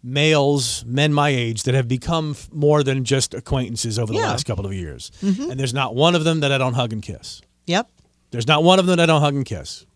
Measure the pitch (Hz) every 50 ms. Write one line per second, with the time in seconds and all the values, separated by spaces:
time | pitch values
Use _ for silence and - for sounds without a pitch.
0 | - 123 131 143 147 156 156 147 139 143 147 143 123 113 - - - 117 120 135
1 | 147 151 147 147 143 147 139 127 120 117 117 110 - 127 127 135 127 117 131 127
2 | - - 170 165 156 151 143 - - - - 156 147 147 151 151 143 135 131 135
3 | 127 120 135 135 127 - - - - - 147 135 127 104 117 110 - 117 107 113
4 | 117 104 269 403 - - 127 - - - 113 95 98 98 98 95 87 78 67 60
5 | - - - - - 196 190 208 277 339 - 131 135 127 117 135 135 120 113 123
6 | 151 170 175 170 151 165 165 160 147 139 139 131 131 127 123 123 123 117 110 110
7 | 104 - 95 - - - - - _ _ _ _ _ - 170 196 240 _ _ _
8 | _ _ _ _ _ _ - 120 110 110 156 151 160 170 185 190 185 180 185 170
9 | 170 165 160 151 147 147 139 139 131 - 104 82 67 - - - - _ _